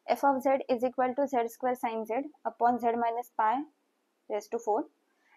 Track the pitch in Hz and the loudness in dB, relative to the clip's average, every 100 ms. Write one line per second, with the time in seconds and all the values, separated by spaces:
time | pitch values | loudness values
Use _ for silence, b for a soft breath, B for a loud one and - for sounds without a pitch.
0 | - 247 277 269 269 269 - 247 254 254 | -4 0 2 2 2 0 0 0 0 0
1 | 254 247 277 247 226 - 254 247 240 226 | -2 0 0 0 -2 -2 -4 -2 -4 -4
2 | 220 233 294 - 226 - 233 240 233 233 | -4 -4 -4 -8 -10 0 2 4 2 2
3 | 233 233 240 - 220 247 311 _ _ _ | 0 -2 -6 0 2 2 -4 _ _ _
4 | _ _ _ 208 208 233 226 214 311 _ | _ _ _ -6 -4 -4 0 0 0 _
5 | _ b b | _ b b